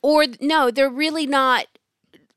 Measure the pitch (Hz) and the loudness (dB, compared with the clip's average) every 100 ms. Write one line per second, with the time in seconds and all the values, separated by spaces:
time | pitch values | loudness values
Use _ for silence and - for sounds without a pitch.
0 | 277 302 302 226 277 311 254 233 277 254 | 0 2 0 -2 -2 0 0 0 -2 0
1 | 311 311 285 277 262 240 - _ _ _ | -4 -2 -2 0 2 0 -2 _ _ _
2 | _ _ _ | _ _ _